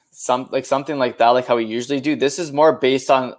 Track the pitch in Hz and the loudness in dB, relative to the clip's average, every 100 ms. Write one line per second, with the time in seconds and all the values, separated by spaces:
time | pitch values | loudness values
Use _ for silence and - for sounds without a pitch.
0 | _ - - 127 131 131 - 139 143 143 | _ -8 -2 -2 -2 -6 -2 -4 -2 -4
1 | 123 - 117 127 127 120 110 117 120 139 | -4 2 4 4 2 -2 -2 -6 -4 -2
2 | 143 131 135 185 156 143 156 - 131 131 | -2 0 -2 -2 -4 2 4 4 0 0
3 | - 135 127 | 2 0 0